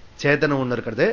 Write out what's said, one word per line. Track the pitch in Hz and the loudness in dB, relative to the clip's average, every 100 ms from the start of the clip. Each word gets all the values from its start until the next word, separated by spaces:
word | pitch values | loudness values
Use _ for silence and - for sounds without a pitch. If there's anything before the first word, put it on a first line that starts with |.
| - - | -20 -4
சேதனம் | 143 147 151 139 | 0 2 2 0
ஒண்ணு | 127 | -2
இருக்கிறது | 120 113 113 196 | -4 -4 0 0